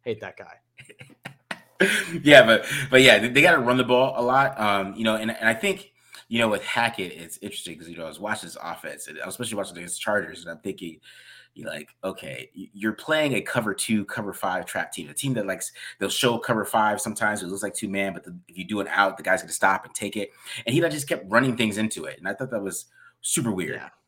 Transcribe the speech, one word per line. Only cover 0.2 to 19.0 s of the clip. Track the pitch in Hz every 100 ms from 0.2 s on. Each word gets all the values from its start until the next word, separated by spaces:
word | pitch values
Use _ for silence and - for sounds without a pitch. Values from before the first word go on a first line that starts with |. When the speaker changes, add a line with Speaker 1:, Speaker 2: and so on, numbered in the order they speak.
Speaker 1:
that | 101 -
guy. | 85 - _ _ - - - _ - - _ - _ _
Speaker 2:
<laughs> | 196 208 196 165
Yeah, | 139 143
but, | 113 110 - - -
but | 127
yeah, | 131 107
they, | 117
they | 127
gotta | 165 165
run | 123 127
the |
ball | 120 123 131 -
a |
lot. | 120 131 139 -
Um, | 107 101 98
you | 101
know, | 113 110
and, | 110
and | 113 110
I |
think, | 113 202 190 - _ _ - -
you | 117
know, | 113
with | 101
Hackett, | - - 117 - 90
it's | 80 82 -
interesting | 98 - 90 80
'cause, | 82
you | 85
know, |
I | 82
was | 78
watching | 104 113 87
his | 76
offense, | 85 82 78 73 -
and | 76
I | 67
was |
especially | - 117 107
watching | 92 87
against | 87 -
Chargers, | - 104 - -
and | 85
I'm | 82
thinking, | 98 92 87 78 - - - - _
you're | - 78
like, | 76 76 _
"Okay, | 95 - 76 64 65
y-, | - -
you're | 101 110
playing | 110 - 156 151
a | 117
cover | - 127 110
two, | 98 - 107
cover | 98 - 101
five | 92 98 92 87
trap | - 82
team, | - 76
a |
team | - 139
that | 120 98
likes, | 90 - - - -
they'll | 98
show | - 120 117
cover | - 113 101
five | 113 107 104
sometimes, | - 104 107 104
it | 90
looks | 98
like | 104
two | - 101
man, | 98 98
but | 90
the, | - 87 _
if | -
you | 87
do | 104
an | 98
out, | 90